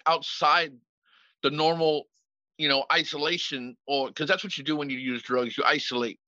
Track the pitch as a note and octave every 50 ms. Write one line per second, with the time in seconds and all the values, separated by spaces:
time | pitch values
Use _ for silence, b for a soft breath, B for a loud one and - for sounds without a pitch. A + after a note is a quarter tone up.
0 | - D#3 E3+ G#3 - - - - F3 D3 D#3+ E3+ E3 D3 C3 A#2+ _ _ _ _
1 | b b b b b b b b - C#3 D3 D3+ D#3 D#3+ E3+ E3 E3 D#3 D3+ C#3+
2 | - _ _ _ _ _ _ _ _ _ _ - D#3 C#3+ C#3 C3+ C3+ - D#3+ E3+
3 | D#3 - D#3+ C#3+ D3 D#3+ F3 E3+ - - D3 B2+ B2 B2+ A#2+ _ - C3+ C#3+ C#3
4 | C3 - - - D#3+ C#3+ F#3 F#3 - F#3+ - D3+ C3+ D#3 D#3 D3 C#3+ C#3 C3 B2+
5 | C3 B2+ B2 A#2 - - B2+ B2+ B2 A2+ - - - C3+ D3+ C#3 - - C3 A#2+
6 | A#2+ A2 - _ _